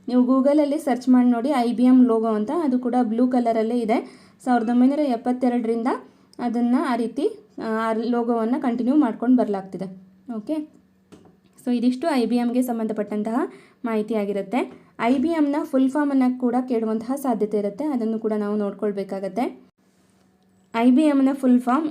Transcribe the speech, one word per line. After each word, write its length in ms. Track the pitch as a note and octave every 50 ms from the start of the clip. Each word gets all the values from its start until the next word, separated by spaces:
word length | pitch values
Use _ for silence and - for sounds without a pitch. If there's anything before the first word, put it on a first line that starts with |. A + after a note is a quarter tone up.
| - -
ನೀವು 140 | B3 B3+
Google-ಅಲ್ಲಿ 560 | B3 B3 C4 C4+ B3+ C#4+ D4 D4+ D4 C#4+ C#4 D#4
ಸರ್ಚ್ 300 | D4+ C#4+ B3 B3 - C4
ಮಾಡಿ 200 | B3+ B3 B3 B3
ನೋಡಿ 180 | A#3+ A#3 A3+ C#4+
ಐ 240 | D4 B3+ A#3+ A#3+
ಬಿ 120 | A3 G#3 B3
ಎಂ 220 | B3+ C4 B3+ B3+
ಲೋಗೋ 200 | A#3 A3+ A3+ A3
ಅಂತ, 240 | A3+ A3 G#3+ G#3+ G#3+ D4 F4
ಅದು 160 | D#4+ C4+ B3 B3+
ಕೂಡ 160 | B3+ A#3+ A3+ B3+
ಬ್ಲೂ 260 | B3+ G#3 A3 A#3 B3+ B3+
ಕಲರಲ್ಲೇ 500 | B3+ B3 A#3+ A#3 A3+ A3+ A3 A3+ A#3+ A#3+
ಇದೆ. 320 | A3+ G#3 A3+ - - - - - - - _ _ -
ಸಾವಿರದ 240 | B3+ B3 A#3+ A3 A3
ಒಂಬೈನೂರ 300 | A#3+ B3 B3 C4+ C#4+ D4+
ಎಪ್ಪತ್ತೆರಡರಿಂದ 880 | D4+ C4+ A#3+ A3+ - B3 B3 B3+ C4 B3+ A#3+ A#3+ G#3+ A3 A#3 A#3 A3+ C4 F4+ B4+ - - _ _ _ _ _ -
ಅದನ್ನ 380 | B3 B3 A3 A#3+ A#3+ A#3+ B3 C#4+ E4+ C#4+
ಆ 80 | A#3+
ರೀತಿ, 320 | A3+ A#3 A3 - - D#4 A4 - - - _ - -
ಆ, 320 | C4+ A3 A3 A3 A3+ A3+
ಆ 20 |
ಲೋಗೋವನ್ನು 720 | A3 A3 A#3+ B3 A#3+ A#3 A#3 A#3 A#3+ A3+ A3 A3+ B3+ D#4
ಕಂಟಿನ್ಯೂ 320 | C#4 B3 A#3 B3 A3 A#3+ C#4+
ಮಾಡ್ಕೊಂಡು 420 | D4+ C4+ A3+ G#3+ - A#3+ B3 B3+
ಬರ್ಲಾಗ್ತಿದೆ. 480 | B3 D4+ G#3+ G3+ F#3+ F#3+ F#3+ - F3+ F#3+ F#3+ - - - - _ _ _ - A#3
ಓಕೆ, 480 | G#3+ G#3 - D#4 D#4 D4+ - _ - _ _ _ _ _ _ - - - - _ _ _ _ _ _ -
so 100 | B3+ B3
ಇದಿಷ್ಟು 320 | A#3+ A3 B3+ B3 B3+ E4 E4+ D4
ಐ 120 | B3+ A3+
ಬಿ 100 | G3+ A#3+
ಎಂ 160 | A#3+ A#3+ A#3+
ಗೆ 100 | A#3+ B3
ಸಂಬಂಧಪಟ್ಟಂತಹ 760 | B3+ B3 A#3 A3+ A3 G#3+ G#3+ G#3+ G#3 G3+ G#3+ G#3 G#3 A3 A3+ C4+ F4 - - - - _ _ _ -
ಮಾಹಿತಿಯಾಗಿರುತ್ತೆ. 880 | A#3 A3+ G#3+ G#3 G#3+ A3+ G#3+ G3+ G3+ G3 G3+ F#3+ F#3+ A#3 C4 F#4+ - - - - _ _ -
ಐ 180 | A3+ A#3 C4+ C#4
ಬಿ 100 | B3 E4
ಎಂ 220 | E4+ D#4+ D4 C#4+
ನ 60 | C#4 D4+ D#4+
ಫುಲ್ 260 | - - C4 C4 C4
ಫಾರ್ಮ್ 220 | C4 D4+ D4 C#4+
ಅನ್ನ 100 | C#4 C4+ B3+ B3+ B3+ B3+
ಕೂಡ 140 | B3+ A#3+ A#3 B3+ B3+ B3+
ಕೇಳುವಂತಹ 460 | B3+ A3+ A3+ A3 A3 A3+ - - C4+
ಸಾಧ್ಯತೆ 440 | C#4+ - C4+ A#3 F#3+ G#3 G#3+ G#3+ G#3
ಇರುತ್ತೆ, 260 | G3+ G3+ G3+ - C#4+
ಅದನ್ನು 340 | D#4 C#4 A#3+ A3 A3 A3+ A3
ಕೂಡ 140 | A3 A3
ನಾವು 240 | G#3+ G#3 G#3 G#3 G#3
ನೋಡ್ಕೊಳ್ಬೇಕಾಗತ್ತೆ. 1040 | G#3+ G#3 G3 G3+ G3 A3 G#3 G3 G3+ F#3+ G3 G3 G3 G3 F#3+ F#3+ G#3+ B3+ - - - - _ _ _ _ _ _ _ _ _ _ _ _ _ _ _ _ _ _ _ _ _ -
ಐ 140 | A#3 A#3 B3+
ಬಿ 120 | B3 C#4+
ಎಂ 220 | D#4 D4+ C#4+ C4+ C4+
ನ 40 | C4+
ಫುಲ್ 280 | C4 C4+ - B3+ B3 B3
ಫಾರ್ಮ್ 280 | - B3 B3 D4+ E4 D4+